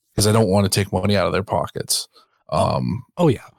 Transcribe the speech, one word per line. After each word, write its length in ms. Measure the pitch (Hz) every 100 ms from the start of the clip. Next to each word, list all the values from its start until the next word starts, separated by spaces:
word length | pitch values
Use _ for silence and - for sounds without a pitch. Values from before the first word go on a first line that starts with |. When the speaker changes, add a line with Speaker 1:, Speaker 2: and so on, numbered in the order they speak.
| _
Speaker 1:
'cause 120 | - 104
I 60 |
don't 160 | 110 107
wanna 220 | 98 98
take 220 | - 98
money 240 | 92 101 101
out 100 | 87
of 60 |
their 100 | 87
pockets. 680 | 101 - - - - - - _ _ _ -
Um, 520 | 78 - 71 62 101 - -
Speaker 2:
Oh, 100 | 170
yeah. 140 | 104 -